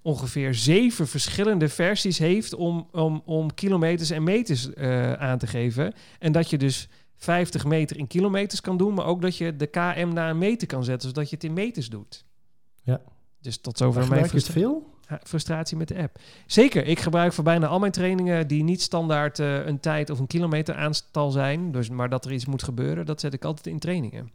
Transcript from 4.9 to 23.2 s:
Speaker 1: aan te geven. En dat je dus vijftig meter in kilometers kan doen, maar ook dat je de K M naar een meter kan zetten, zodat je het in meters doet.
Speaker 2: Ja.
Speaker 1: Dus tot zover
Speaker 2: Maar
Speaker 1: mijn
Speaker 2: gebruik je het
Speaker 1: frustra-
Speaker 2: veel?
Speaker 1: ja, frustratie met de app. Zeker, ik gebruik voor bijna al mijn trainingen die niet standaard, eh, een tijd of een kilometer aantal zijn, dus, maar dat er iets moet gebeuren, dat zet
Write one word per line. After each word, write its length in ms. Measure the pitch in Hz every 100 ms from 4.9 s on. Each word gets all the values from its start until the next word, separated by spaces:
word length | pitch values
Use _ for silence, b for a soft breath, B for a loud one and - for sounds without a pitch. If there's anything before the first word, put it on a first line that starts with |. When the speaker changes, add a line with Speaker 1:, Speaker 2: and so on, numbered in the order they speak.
| 127 123
Speaker 1:
aan 240 | 127 135 127
te 100 | 123
geven. 460 | 123 120 117 175 - B B
En 120 | 165
dat 180 | 160 165
je 80 | 147
dus 320 | 139 127 - b b -
vijftig 480 | - 175 170 151 143
meter 320 | 160 151 147
in 100 | 135
kilometers 540 | 175 202 196 202 -
kan 160 | - 185
doen, 160 | 202
maar 120 | 196 165
ook 160 | 180
dat 160 | 180 175
je 180 | 170 147
de 100 | 147
K 100 | 175
M 340 | 175 175 175
naar 160 | 170 160
een 80 | 160
meter 300 | 196 233 -
kan 160 | 135
zetten, 240 | 123 127 127
zodat 220 | 131 147
je 60 | 147
het 80 | 160
in 80 |
meters 360 | 165 226 233 117
doet. 360 | 107 107 - - - - - - -
Speaker 2:
Ja. 180 | - 123 - - - -
Speaker 1:
Dus 160 | 127 117
tot 200 | - 113
zover 220 | 127 120
Speaker 2:
Maar 100 | 127
Speaker 1:
mijn 140 | 131
Speaker 2:
gebruik 80 | 175
je 60 | 170 -
het 60 | 160
Speaker 1:
frustra- 220 | 226 311
Speaker 2:
veel? 140 | - - -
Speaker 1:
ja, 100 | 147 -
frustratie 500 | 165 - 160 165 160
met 100 | 160
de 100 | 185
app. 200 | 151 - B B B
Zeker, 400 | - 269 185 139
ik 120 | 165
gebruik 340 | 170 170 175
voor 100 | 170
bijna 240 | 156 170 156
al 120 | 180
mijn 120 | 202
trainingen 560 | 180 185 185 180 170 151
die 160 | 147
niet 180 | 156 180
standaard, 580 | - 170 165 147 147 -
eh, 260 | 147 139 143
een 140 | 139
tijd 300 | 160 151 147
of 100 | 135
een 80 | 135
kilometer 480 | 170 170 151 160 143
aantal 560 | 151 151 - 156 143
zijn, 400 | 135 135 151 175
dus, 180 | 127 117
maar 200 | 123 123
dat 160 | 127 127
er 60 |
iets 140 | 131 127
moet 180 | 135
gebeuren, 420 | - 120 135 165 156
dat 140 |
zet 140 | 151